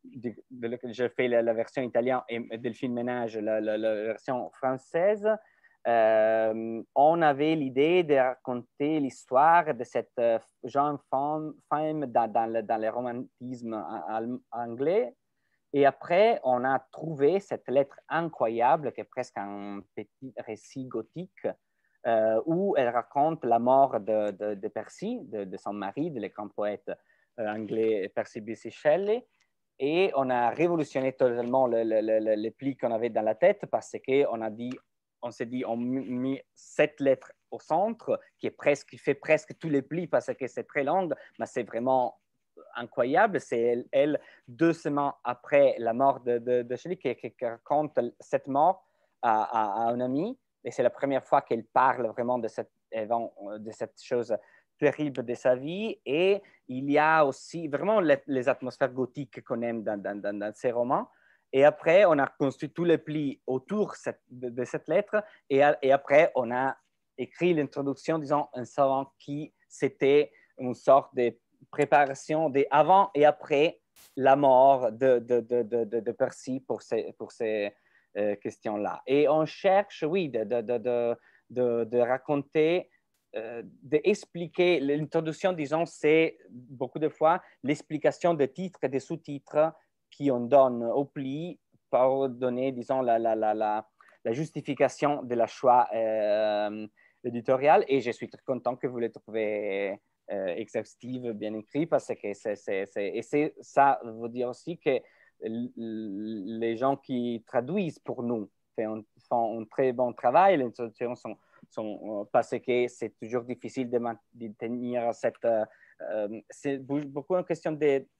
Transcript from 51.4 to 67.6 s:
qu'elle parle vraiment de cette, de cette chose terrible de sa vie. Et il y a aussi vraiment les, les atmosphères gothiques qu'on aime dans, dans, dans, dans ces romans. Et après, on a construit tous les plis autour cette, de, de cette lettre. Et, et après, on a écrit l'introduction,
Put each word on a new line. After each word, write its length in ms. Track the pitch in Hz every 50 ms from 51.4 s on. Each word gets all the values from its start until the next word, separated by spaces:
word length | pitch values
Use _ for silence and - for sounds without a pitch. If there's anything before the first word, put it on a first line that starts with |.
qu'elle 220 | - - 120 113 107
parle 420 | _ _ 131 127 131 120 127 120 110
vraiment 300 | 104 - 120 123 123 123
de 100 | 113 110
cette, 220 | - - 110 _ _ _ _ _
de 800 | - 110 110 104 117 117 117 - _ - 101 101 107 107 107 113
cette 300 | 107 - 120 - _ -
chose 360 | - - 131 120 117 110 110 101 _ _ _ _ _ _ _ _
terrible 460 | 151 143 - - 151 147 131 135 120
de 100 | 117 120
sa 200 | - - 131 127
vie. 440 | 123 135 151 175 196 220 226 - _ _
Et 380 | 120 139 160 180 190 202 196 - _ _ _ _ -
il 220 | 127 131 139 143
y 80 | 143 147
a 260 | 151 156 160 160 151
aussi 440 | 135 127 - - - - 170 165 147
vraiment 320 | 139 135 160 202 220 214
les, 180 | 180 151 143 - -
les 220 | - 139 131 120 135
atmosphères 440 | 123 - 131 123 - _ 143 123
gothiques 500 | 123 131 127 120 _ 147 135 - - 127 _
qu'on 180 | - 127 117
aime 200 | 117 117 117 113
dans, 180 | 104 110 107 101
dans, 200 | 95 98 104 104
dans, 180 | 98 101 101 104
dans 160 | 101 107 107
ces 180 | - - 127
romans. 360 | 113 120 120 123 147 190 254 _ _ _ _ _ _ _ _ _
Et 120 | - 131 139
après, 400 | 151 147 - - 165 165 196 208
on 140 | 180 156 143
a 80 | 135
construit 440 | - - _ 147 135 123 - 160 139
tous 140 | _ - 175
les 140 | 170 160 151
plis 420 | - 156 151 156 147 139 - _ _
autour 480 | - 131 131 135 - 190 214 202 - -
cette, 260 | - - 123 - _ _ _
de, 180 | 127 123 127 123
de 160 | 117 127 123
cette 240 | - - 143 _ -
lettre. 340 | 156 196 208 - - 214 202 - - _ _ _
Et, 120 | 139 135 143 147 151 -
et 100 | 139 131
après, 400 | 135 139 - - 139 151 165 - -
on 160 | 127 120 113
a 260 | 123 123 131 135 131 _ _ _ _ _ _ _ _ -
écrit 360 | 127 - _ - 170 180 175
l'introduction, 640 | 151